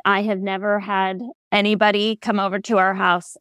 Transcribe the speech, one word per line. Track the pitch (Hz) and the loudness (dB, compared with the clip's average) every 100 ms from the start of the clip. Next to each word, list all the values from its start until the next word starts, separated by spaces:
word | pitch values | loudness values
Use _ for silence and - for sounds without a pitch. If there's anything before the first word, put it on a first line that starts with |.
I | 190 196 | 2 0
have | 208 196 | 0 -4
never | 196 190 208 208 | -4 -4 -2 -2
had | 202 196 190 190 233 - - | -2 -2 -2 -4 -10 -14 -2
anybody | 208 208 208 214 208 214 214 | 0 2 4 4 4 0 -2
come | - 208 | -2 -2
over | 196 196 | -2 -4
to | 202 214 | 0 2
our | 185 | 2
house | 190 190 175 - - | 2 2 0 -2 -12